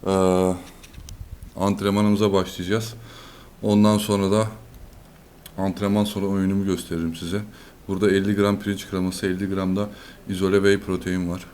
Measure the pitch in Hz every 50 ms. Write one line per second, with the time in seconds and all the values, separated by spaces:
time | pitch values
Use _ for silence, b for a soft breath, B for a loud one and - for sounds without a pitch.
0 | - 95 95 95 95 92 92 92 92 92 92 87 B B B B B B B -
1 | - - - - - - - - - - - - 90 101 101 101 98 101 98 101
2 | 107 104 104 101 107 104 98 95 92 92 - - 90 90 101 113 113 - - B
3 | B B B B B B B B B B B - - 104 101 104 104 107 107 104
4 | 104 - 104 101 98 95 98 107 110 110 - - - - - - - - - -
5 | - - - - - - - - - - - - 95 95 90 - 104 101 101 104
6 | 104 104 - 101 98 101 98 98 95 95 98 98 98 98 92 87 - - 85 82
7 | 82 82 82 82 90 85 87 104 107 104 B B B B B B - - 98 95
8 | 98 101 95 98 95 101 104 101 101 101 104 101 - 101 101 98 - - - 95
9 | 92 92 90 - - 98 92 90 101 95 98 95 95 92 92 95 104 104 B B
10 | B B B B B - 98 92 95 95 95 101 98 101 101 98 - - 92 90
11 | - 92 92 92 90 85 87 92 - -